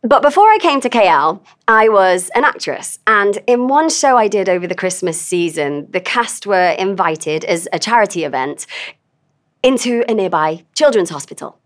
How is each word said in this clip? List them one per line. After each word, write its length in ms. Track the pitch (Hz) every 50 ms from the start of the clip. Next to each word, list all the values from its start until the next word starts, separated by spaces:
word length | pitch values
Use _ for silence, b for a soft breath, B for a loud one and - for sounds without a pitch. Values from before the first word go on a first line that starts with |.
But 200 | - 226 285 254
before 260 | - 285 277 359 415 440
I 100 | 427 427
came 200 | 370 339 277 277
to 80 | 262 247
K 180 | 240 233 202
L, 380 | 180 160 143 147 160 165 - b b b b _
I 220 | - 226 220 220 220
was 400 | 214 196 190 185 180 180 180 - -
an 80 | 233
actress. 560 | 285 294 - - - - 135 - - - - - _
And 320 | 220 220 208 202 202 202 - -
in 220 | - 247 240 247 254
one 200 | 277 294 320 320
show 280 | 311 - - 277 254
I 100 | 240 214
did 220 | 202 208 202 190 190
over 180 | 180 175 180
the 80 | 175 180
Christmas 460 | - 190 185 180 - 180 170 160 -
season, 680 | - - 185 175 170 170 160 165 147 143 147 143 143 -
the 100 | - 180
cast 440 | 180 - - 240 233 - - - -
were 260 | 202 202 185 180 175
invited 760 | 160 - 190 190 196 185 180 170 160 160 - 156 151 160 -
as 240 | - 175 165 - -
a 60 | - 175
charity 460 | - 214 233 240 208 202 - 175 156
event 420 | 147 139 131 131 143 147 - - B B B B B B B _ _ _ _ _ _ _ _ _ _ _ _
into 420 | - 254 269 233 - 247 240 233 240 -
a 60 | 220
nearby 500 | 214 190 180 180 156 156 156 160 170 _ _ _
children's 360 | - 302 285 240 208 175 165
hospital. 480 | 160 143 - _ - - 151 147 _ _ _